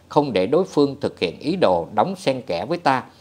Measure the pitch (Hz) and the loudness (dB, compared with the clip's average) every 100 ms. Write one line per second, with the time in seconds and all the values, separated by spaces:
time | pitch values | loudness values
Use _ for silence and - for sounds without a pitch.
0 | _ 196 147 95 98 151 180 151 143 135 | _ 0 2 0 2 2 2 2 0 0
1 | 101 - 87 76 139 185 107 87 80 104 | -6 -2 -4 -4 -6 0 2 2 0 0
2 | 143 190 143 131 - 85 113 175 143 127 | 0 0 -2 -2 -4 -6 -4 -2 0 -2
3 | - - | -4 -18